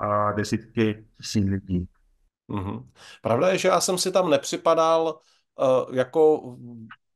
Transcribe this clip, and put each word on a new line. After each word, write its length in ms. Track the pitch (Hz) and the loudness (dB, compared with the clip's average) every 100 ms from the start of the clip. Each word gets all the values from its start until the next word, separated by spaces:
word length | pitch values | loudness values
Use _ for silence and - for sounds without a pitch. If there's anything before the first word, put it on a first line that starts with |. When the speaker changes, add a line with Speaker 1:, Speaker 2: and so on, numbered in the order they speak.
Speaker 1:
eh, 300 | 104 104 104 104 | -2 0 0 -2
desítky 720 | 101 107 - - 110 107 - _ | -2 -4 -6 -2 0 -2 -12 _
tisíc 280 | - 110 98 | -6 -2 -2
lidí. 380 | 98 - 90 90 _ _ _ _ _ _ | -2 -2 -4 -4 _ _ _ _ _ _
Speaker 2:
Mhm. 420 | 107 98 110 131 _ - - | -10 -8 -10 -14 _ -20 -10
Pravda 280 | 113 113 180 | -2 0 2
je, 80 | 185 | 2
že 100 | 185 | 2
já 140 | 180 | 2
jsem 160 | - 180 | 0 -2
si 140 | 185 | 0
tam 180 | 185 180 | 0 2
nepřipadal, 920 | 143 - - - 165 165 165 160 156 _ _ _ - | 0 0 -4 0 2 4 2 0 -6 _ _ _ -2
eh, 360 | 139 131 - 127 | 2 2 0 -2
jako 580 | 123 160 156 156 123 123 120 120 110 - _ | -2 4 4 4 -2 -16 -18 -18 -20 -20 _